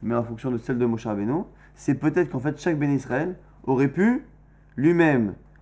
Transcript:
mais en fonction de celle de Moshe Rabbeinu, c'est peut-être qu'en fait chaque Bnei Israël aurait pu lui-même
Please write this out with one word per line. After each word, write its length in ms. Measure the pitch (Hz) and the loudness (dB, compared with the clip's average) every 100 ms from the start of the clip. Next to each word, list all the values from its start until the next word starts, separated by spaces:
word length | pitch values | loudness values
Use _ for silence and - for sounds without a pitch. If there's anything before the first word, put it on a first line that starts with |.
mais 140 | 107 117 | -4 -2
en 80 | |
fonction 260 | 104 113 131 | -4 -6 -4
de 80 | 120 | -4
celle 200 | - 123 | -4 0
de 80 | 123 | 0
Moshe 200 | 113 113 | 0 -4
Rabbeinu, 380 | 101 104 151 233 - - - | -4 -2 -2 -6 -14 -20 -8
c'est 200 | - 139 | -2 0
peut-être 340 | 156 151 175 | 0 2 0
qu'en 100 | 131 | -2
fait 200 | 135 143 | -4 -4
chaque 180 | 180 156 | -2 0
Bnei 180 | 147 139 | 0 0
Israël 400 | - 123 175 185 - - - | -2 -4 -4 -8 -16 -10 -2
aurait 220 | 131 139 | 2 2
pu 380 | 156 208 262 - - - - _ - | 2 2 0 -4 -20 -20 -20 _ 0
lui-même 600 | 147 175 160 135 104 - - - | 2 4 4 4 0 -4 -16 -20